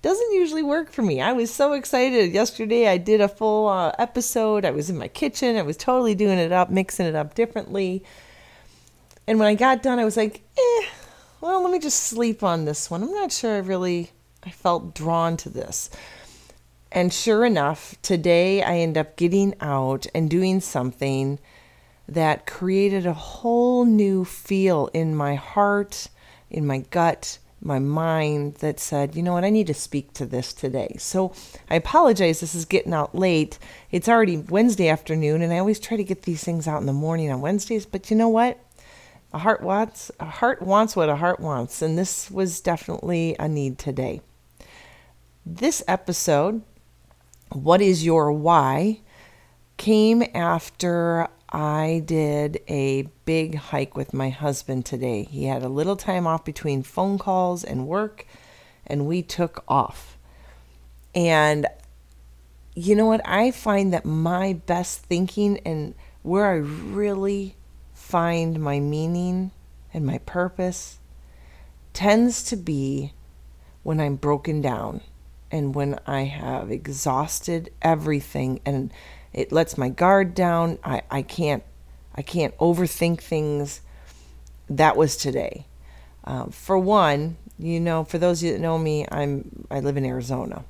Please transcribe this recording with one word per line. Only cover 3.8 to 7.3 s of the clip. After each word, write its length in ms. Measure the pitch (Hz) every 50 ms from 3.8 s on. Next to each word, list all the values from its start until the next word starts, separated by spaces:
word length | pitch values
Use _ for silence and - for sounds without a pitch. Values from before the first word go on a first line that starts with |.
| 175 160 - -
episode. 640 | 233 240 - 254 233 - - 233 220 214 214 208 190
I 60 | 165
was 180 | 131 151 147 170
in 80 | 185
my 100 | 147 107
kitchen. 500 | - _ - 320 277 - - 269 240 233
I 40 | 214
was 160 | 165 143 151
totally 380 | - - - 254 254 247 226 208
doing 240 | 180 214 202 190 180
it 120 | 170 165
up, 200 | 180 185 180 180
mixing 340 | 185 190 190 - - - 185
it 100 | 165 156
up 200 | 156 147 151